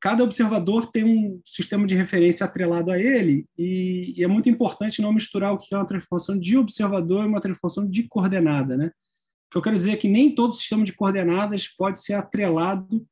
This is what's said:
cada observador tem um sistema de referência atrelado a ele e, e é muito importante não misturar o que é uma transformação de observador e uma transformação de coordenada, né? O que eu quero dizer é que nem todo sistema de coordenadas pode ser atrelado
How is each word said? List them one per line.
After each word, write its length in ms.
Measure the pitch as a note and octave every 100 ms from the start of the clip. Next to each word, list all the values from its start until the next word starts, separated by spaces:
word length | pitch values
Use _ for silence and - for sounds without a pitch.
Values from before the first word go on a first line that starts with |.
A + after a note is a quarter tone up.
cada 240 | G3 A3+
observador 680 | B3 G3 A3 G#3+ F3 A3+ A3+
tem 140 | A#3
um 380 | A3 A3+ G#3 F#3 -
sistema 400 | - - G3+ G3+
de 80 |
referência 520 | F#3 F#3 F#3+ F3 F3 F#3+
atrelado 440 | F3+ F3 E3+ E3+
a 80 | F3+
ele 480 | A#3 C4 F3+ C#3+ - -
e, 560 | F3 F#3 F#3 F3+ F3+ -
e 80 |
é 40 | F3
muito 220 | G#3 B3
importante 520 | A3+ G#3 - G#3+ -
não 100 | G#3
misturar 420 | G#3+ - G3+ G3+
o 40 | G3
que 180 | - G3
é 20 |
uma 80 | F#3+
transformação 540 | G3 - F3 - G3
de 180 | F3 B3
observador 680 | A3 - G3+ G3 E3 F#3+ G#3+
e 20 |
uma 140 | G#3
transformação 440 | F#3+ F3+ F3 F#3 G3+
de 180 | F#3+ A#3
coordenada, 680 | G#3+ F#3+ F#3+ D#3+ D3 C3 B2+
né? 100 | D#3+
O 640 | - _ _ _ _ _
que 60 | F3
eu 40 |
quero 140 | G#3+ G#3+
dizer 160 | F#3
é 60 | G#3+
que 100 | G3+
nem 260 | G#3 D4
todo 220 | - A#3+ -
sistema 280 | - A3 G3+
de 80 |
coordenadas 720 | - G3 G3 F3 F3+ G#3 G#3 -
pode 340 | - F#3+ F#3
ser 120 | -
atrelado 920 | G3+ G3 - G3 D#3+ F3 G3 F#3+ A3 -